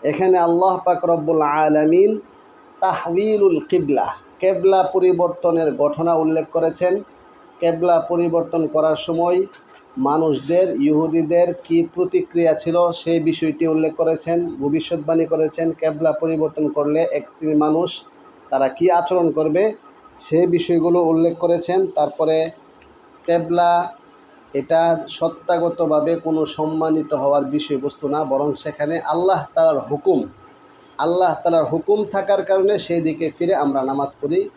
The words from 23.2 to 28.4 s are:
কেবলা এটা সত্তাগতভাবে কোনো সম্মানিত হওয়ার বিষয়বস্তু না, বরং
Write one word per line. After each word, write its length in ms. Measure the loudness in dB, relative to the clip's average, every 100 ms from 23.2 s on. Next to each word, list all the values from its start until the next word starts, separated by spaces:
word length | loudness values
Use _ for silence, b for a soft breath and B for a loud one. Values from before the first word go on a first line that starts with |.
| -2
কেবলা 440 | -2 0 2 4 2 0 -10 -20 -20 -20 -20 -8 -8
এটা 220 | 0 2 2 0 -4 -4
সত্তাগতভাবে 960 | -4 -4 -4 -2 -2 -2 0 0 0 -2 -2
কোনো 160 | -2 -2 -4
সম্মানিত 540 | -4 -2 0 -2 -2 -2
হওয়ার 220 | 0 0 0
বিষয়বস্তু 520 | -4 -4 -4 -4 -6 -6
না, 60 | -4 -2
বরং 160 | -2